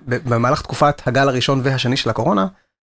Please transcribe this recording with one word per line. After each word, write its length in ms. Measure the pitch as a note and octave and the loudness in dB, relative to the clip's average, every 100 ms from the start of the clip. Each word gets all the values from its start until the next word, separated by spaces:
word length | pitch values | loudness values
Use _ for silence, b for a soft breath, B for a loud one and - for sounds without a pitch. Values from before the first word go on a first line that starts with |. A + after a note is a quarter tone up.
| - | -4
ב-, 200 | A#2+ B2+ | -4 0
במהלך 340 | A#2 B2 D3 | 0 2 0
תקופת 400 | - - D3 C#3+ - | -2 0 0 0 -2
הגל 220 | B2 C#3 | 2 2
הראשון 320 | B2+ - C3+ | 2 0 0
והשני 320 | C3 C3 B2 B2+ | 0 0 0 -2
של 140 | A#2 | -2
הקורונה, 360 | A2 C3+ F#3 F#2+ b b _ _ | -2 0 0 0 b b _ _